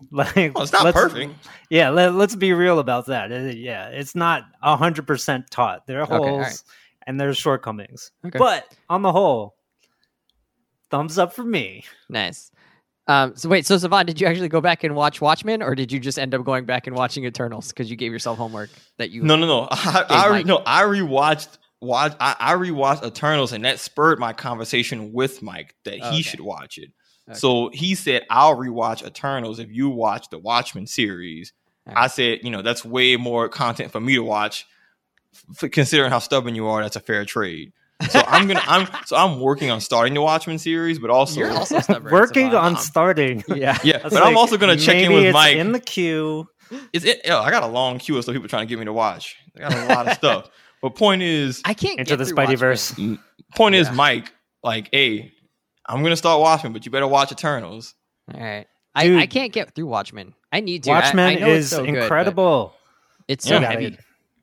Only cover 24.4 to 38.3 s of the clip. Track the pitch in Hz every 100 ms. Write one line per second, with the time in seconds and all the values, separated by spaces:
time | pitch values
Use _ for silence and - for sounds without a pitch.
24.4 | 131 117 113 123 117 120 107 113 131 -
25.4 | 107 90 76 _ - 98 120 151 160 -
26.4 | 90 82 67 - 76 _ _ _ - 113
27.4 | 139 120 120 135 175 185 - 127 - 117
28.4 | 151 131 127 117 113 113 - - 139 135
29.4 | 117 113 113 110 139 123 110 107 - 80
30.4 | 95 120 123 - 101 - 110 92 90 80
31.4 | 87 _ _ _ - 120 127 - 120 117
32.4 | 120 110 104 120 113 123 127 123 123 117
33.4 | 117 - 127 113 - - 120 131 113 107
34.4 | 104 - - _ _ _ _ _ _ _
35.4 | - - 156 - 135 156 131 123 - 139
36.4 | 120 113 110 110 107 107 - 107 101 -
37.4 | 98 80 76 _ _ - 160 269 -